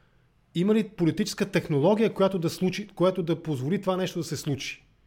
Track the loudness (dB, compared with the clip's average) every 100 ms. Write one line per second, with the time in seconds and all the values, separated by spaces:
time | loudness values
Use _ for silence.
0 | _ _ _ _ _ -2 2 2 0 0
1 | 0 2 -4 -2 -2 -2 0 2 4 4
2 | 2 2 0 2 -2 0 -2 -2 -8 0
3 | 0 2 -2 -2 -2 -4 -2 -2 0 -2
4 | -2 -4 -6 -6 -4 -4 -6 -12 _ _